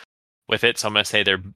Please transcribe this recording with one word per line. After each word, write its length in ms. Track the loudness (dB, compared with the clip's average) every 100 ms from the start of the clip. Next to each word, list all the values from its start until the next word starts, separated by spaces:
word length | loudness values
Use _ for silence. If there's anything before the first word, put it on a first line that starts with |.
| -20 _ _ _ -4
with 160 | 0
it? 140 | 0 0
So 100 | -2
I'm 60 |
gonna 100 | 0
say 180 | 0 0
they're 200 | 2 0 -4